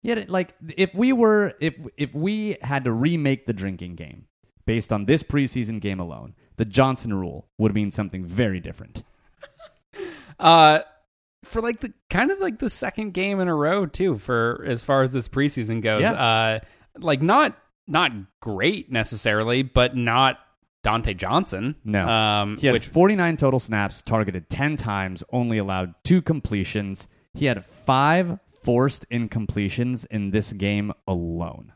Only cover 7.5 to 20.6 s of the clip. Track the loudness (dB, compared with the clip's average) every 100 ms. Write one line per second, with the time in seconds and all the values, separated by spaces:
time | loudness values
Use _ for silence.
7.5 | 0 2 2 -2 -4 -6 -6 -6 -2 0
8.5 | -2 -8 -14 -16 -18 -20 _ _ _ -20
9.5 | _ -20 _ _ -14 -14 -14 -20 2 6
10.5 | 10 10 8 0 _ _ _ _ _ -8
11.5 | -4 -4 -4 -10 -12 _ 0 0 0 -4
12.5 | -2 -4 -4 -6 -6 -6 -2 -2 0 0
13.5 | 0 0 0 -2 0 0 0 -2 0 0
14.5 | -2 -4 -4 2 2 2 0 -4 0 0
15.5 | 0 -4 -2 0 2 2 2 2 2 2
16.5 | -2 -8 _ _ -6 -2 0 4 4 2
17.5 | -2 _ _ -4 0 0 -4 -14 _ -8
18.5 | 0 0 0 -4 -4 -2 -2 0 2 2
19.5 | 0 2 2 2 2 0 4 2 0 _
20.5 | _